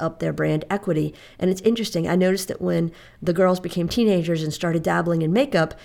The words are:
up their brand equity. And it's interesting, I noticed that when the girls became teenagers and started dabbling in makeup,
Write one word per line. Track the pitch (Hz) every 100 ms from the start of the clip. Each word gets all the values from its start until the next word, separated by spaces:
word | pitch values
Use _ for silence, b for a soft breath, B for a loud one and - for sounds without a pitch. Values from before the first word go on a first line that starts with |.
up | 160 -
their | 160
brand | 151 156 156 -
equity. | 196 - 160 151 B B -
And | 180
it's | 185
interesting, | 220 226 214 175 165
I | 180
noticed | 185 196 -
that | -
when | 180 170 165 B B B
the | 165
girls | 170 185 185
became | 185 180 175
teenagers | - 220 185 165 165
and | 156
started | 151 175 165
dabbling | 170 170 170 165
in | 160
makeup, | 196 277 180 160 -